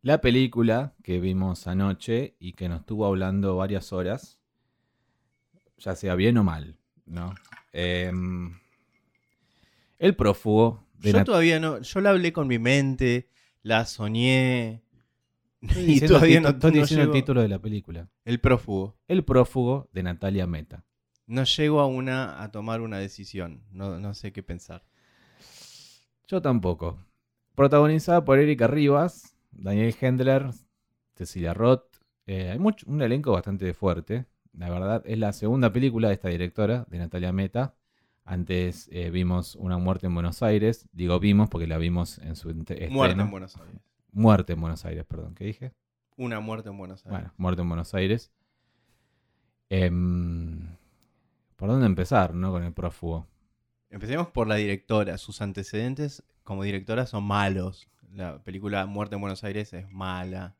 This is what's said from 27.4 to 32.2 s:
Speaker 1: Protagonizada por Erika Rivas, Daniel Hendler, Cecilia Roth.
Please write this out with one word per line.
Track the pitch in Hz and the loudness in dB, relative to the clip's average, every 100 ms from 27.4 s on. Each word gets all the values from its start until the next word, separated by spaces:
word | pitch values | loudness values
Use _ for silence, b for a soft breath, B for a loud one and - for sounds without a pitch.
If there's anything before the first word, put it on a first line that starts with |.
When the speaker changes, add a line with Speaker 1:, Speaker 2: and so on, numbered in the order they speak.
| _ | _
Speaker 1:
Protagonizada | - 139 147 151 156 156 175 | 2 6 6 6 2 4 2
por | 139 135 | 6 6
Erika | 151 139 113 | 6 4 2
Rivas, | 147 143 143 170 - - _ _ | 4 4 4 2 -4 -20 _ _
Daniel | - 95 104 113 113 | -10 -2 0 0 0
Hendler, | 131 127 131 135 135 117 _ _ _ _ _ _ | 0 2 2 2 0 -12 _ _ _ _ _ _
Cecilia | 90 92 82 | -12 -6 -4
Roth. | 87 117 127 _ _ _ _ | 2 4 4 _ _ _ _